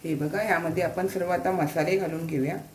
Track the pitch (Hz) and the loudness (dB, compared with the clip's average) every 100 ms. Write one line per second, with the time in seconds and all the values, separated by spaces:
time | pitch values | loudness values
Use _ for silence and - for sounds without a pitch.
0 | 165 151 151 190 214 170 165 160 170 - | -2 -2 0 -2 2 2 2 0 0 0
1 | 190 185 175 175 180 185 147 160 156 190 | -2 -2 0 0 2 2 0 2 2 2
2 | 180 160 165 156 135 185 - | 0 -2 -2 0 0 -2 -8